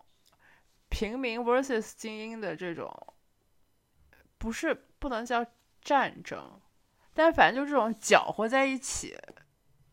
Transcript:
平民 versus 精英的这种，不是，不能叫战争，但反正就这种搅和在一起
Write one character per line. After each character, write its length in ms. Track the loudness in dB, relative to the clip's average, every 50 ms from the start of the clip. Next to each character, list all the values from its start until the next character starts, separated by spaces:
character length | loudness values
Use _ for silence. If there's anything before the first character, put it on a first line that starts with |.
| -20 _ _ _ _ _ _ _ _ _ _ _ _ _ _ _ _ -6
平 300 | -4 -4 -2 -2 -4 -4
民 200 | -4 -4 -4 -2
versus 540 | 0 2 2 2 2 2 0 -2 -2 -4 -10
精 220 | -12 -12 -12 -10
英 240 | -10 -10 -10 -10 -8
的 160 | -8 -6 -6
这 180 | -6 -6 -8 -8
种， 160 | -8 -8 -10 -12 -14 -20 -20 -20 _ _ _ _ _ _ _ _ _ _ _ _ _ _ _ _ _ _ _ _ -20 _ _ _ -10
不 120 | -8 -6
是， 360 | -6 -2 -2 -2 -2 -4 -6 _ _ -10
不 120 | -6 -6
能 160 | -4 -4 -4
叫 180 | -2 -2 -2 -2 -4 _ _ _ _ _ _ -2
战 400 | 2 2 4 2 2 -2 -8 -14
争， 360 | -12 -12 -12 -14 -16 -20 -20 _ _ _ _ _ _ _ _ _ _ 0
但 180 | 4 4 4
反 240 | 6 6 6 6 6
正 80 | 2 -2
就 80 | 0
这 60 | 2
种 180 | 2 2 0 -2 -2
搅 300 | 2 6 6 6 6 4
和 180 | -2 -2 -2 0
在 160 | 2 2 2
一 140 | 2 0 -4
起 360 | -6 -8 -8 -8 -8 -10 -14 -16 -18 -20 -20 -20 -20 _ _ _ _ _ _ _ _ _